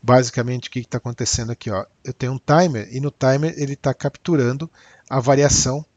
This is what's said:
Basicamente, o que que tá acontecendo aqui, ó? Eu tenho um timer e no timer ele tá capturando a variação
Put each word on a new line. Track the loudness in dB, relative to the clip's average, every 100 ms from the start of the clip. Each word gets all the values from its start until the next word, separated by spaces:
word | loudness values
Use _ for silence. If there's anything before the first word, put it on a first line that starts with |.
Basicamente, | 6 4 4 -4 -4 -6 -6
o |
que | -10
que | -8
tá | -8
acontecendo | -8 -6 -4 -4 -4
aqui, | -8 -6
ó? | -6 -8 _
Eu | -14
tenho | -8 -6
um | -6
timer | 2 4 4 0 -6
e | -6
no | -6
timer | -2 0 2 0 -4
ele | -6 -4
tá | -4
capturando | -2 -6 -6 -2 2 2 -2 -8 _ _ _ _
a | -4
variação | 2 4 4 2 0 -4 -10